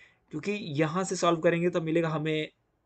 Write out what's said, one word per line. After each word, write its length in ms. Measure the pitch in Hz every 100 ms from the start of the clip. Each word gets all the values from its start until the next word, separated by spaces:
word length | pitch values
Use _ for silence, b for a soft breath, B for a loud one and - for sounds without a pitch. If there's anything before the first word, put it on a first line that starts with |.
| B B _
क्योंकि 200 | 151 185 208 165 143
यहाँ 240 | 160 175
से 120 | 190 180
सॉल्व 240 | 170 165
करेंगे 280 | 170 170 175
तब 140 | 175
मिलेगा 260 | 160 165 165
हमें 420 | 156 156 156 156 _ _ _